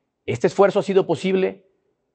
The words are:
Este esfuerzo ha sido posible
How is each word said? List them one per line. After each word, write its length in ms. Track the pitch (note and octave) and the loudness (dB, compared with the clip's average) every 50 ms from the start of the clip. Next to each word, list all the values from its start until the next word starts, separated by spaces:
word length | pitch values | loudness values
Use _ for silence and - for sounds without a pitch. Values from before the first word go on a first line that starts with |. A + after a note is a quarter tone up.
| _ _ _ _ _ | _ _ _ _ _
Este 220 | - A2+ A#2 - F3+ | -8 -4 -2 -2 0
esfuerzo 320 | - - G3+ G3 - G3+ | 2 2 2 2 2 0
ha 40 | E3+ | -2
sido 220 | - F#3+ F#3+ F3+ | 0 0 0 0
posible 600 | F3+ E3 - - F#3+ F#3+ F#3+ F#3 F#3+ F#3+ - _ _ _ _ _ _ _ _ _ _ | 0 -2 -4 -4 -2 -2 -2 -2 -4 -6 -8 _ _ _ _ _ _ _ _ _ _